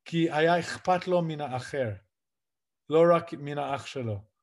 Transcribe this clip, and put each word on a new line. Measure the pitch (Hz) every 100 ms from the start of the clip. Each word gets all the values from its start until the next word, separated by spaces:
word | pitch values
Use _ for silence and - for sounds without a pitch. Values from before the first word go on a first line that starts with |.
| -
כי | 165 165
היה | 147 165 175
אכפת | 175 - - 180 180
לו | 175
מן | 165 151
האחר, | 143 127 - 143 117 98 _ _ _ _ _ _ _ _ -
לא | 156 170 170
רק | 165
מן | 156 143 147
האח | 135 135 -
שלו, | 135 117 101 - _